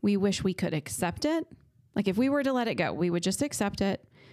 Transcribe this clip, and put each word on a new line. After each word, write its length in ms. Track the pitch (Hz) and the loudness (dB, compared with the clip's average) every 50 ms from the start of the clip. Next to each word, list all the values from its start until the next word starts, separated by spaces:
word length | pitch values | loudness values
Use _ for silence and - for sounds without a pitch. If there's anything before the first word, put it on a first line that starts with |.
we 160 | - 202 202 | 0 0 2
wish 280 | 196 190 202 185 - - | 2 2 2 0 0 0
we 100 | 190 180 | -2 -2
could 180 | - - 170 165 | -2 -2 -2 -2
accept 520 | 151 - - - - 190 170 175 - - | -2 -4 -6 -6 -4 -2 -2 -2 -2 0
it. 240 | 294 320 330 320 - - - _ _ _ _ _ _ - | 0 0 0 -2 -6 -10 -20 _ _ _ _ _ _ -4
Like, 100 | - 202 | -2 0
if 100 | 196 180 | 0 2
we 120 | 208 254 269 | 2 2 2
were 160 | 277 294 269 | 4 2 2
to 80 | 269 262 | 2 0
let 160 | 247 233 226 | 0 0 0
it 80 | - | 0
go, 160 | - 165 117 82 | 0 0 0 0
we 180 | 147 175 175 | 0 0 0
would 140 | 170 175 170 | 0 0 0
just 180 | 190 190 - 285 | 0 0 0 -2
accept 380 | 294 - - 214 202 - - | -2 -2 -2 -2 -2 -2 0
it. 280 | 196 196 190 - - _ _ - - - | 0 0 -2 -2 -6 _ _ -20 -20 -20